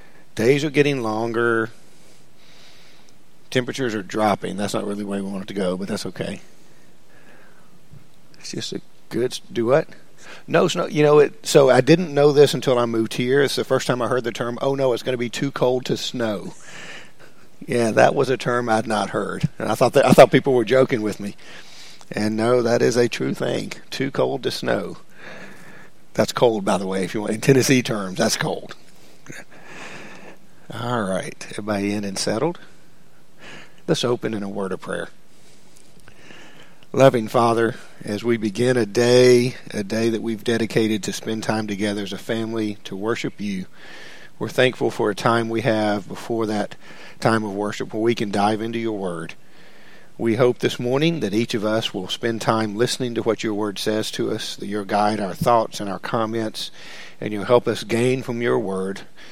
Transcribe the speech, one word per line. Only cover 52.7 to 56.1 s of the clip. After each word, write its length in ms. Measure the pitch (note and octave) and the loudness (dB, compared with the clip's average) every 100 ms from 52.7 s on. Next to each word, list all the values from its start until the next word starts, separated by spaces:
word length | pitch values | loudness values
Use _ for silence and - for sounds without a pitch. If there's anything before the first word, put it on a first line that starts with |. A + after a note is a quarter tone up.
| G2+ | 0
listening 400 | B2 - B2 A2+ | 0 0 -4 -2
to 80 | |
what 200 | A2 G#2+ | 0 0
your 120 | A2 G2+ | 0 -2
word 240 | G#2 G2 | -2 -2
says 320 | - G#2+ G#2+ | -2 -2 -2
to 180 | - A2+ | -2 -2
us, 260 | A2 - - | -2 -6 -8
that 100 | G2+ | -6
you'll 180 | G#2 G2 | -6 0
guide 340 | G#2 G#2 G#2+ | 2 2 0
our 140 | F#2+ | -4
thoughts 460 | - B2 A#2 A2 - | 0 4 4 4 -4
and 100 | G2+ | -6
our 80 | F#2 | -6
comments, 720 | - | -2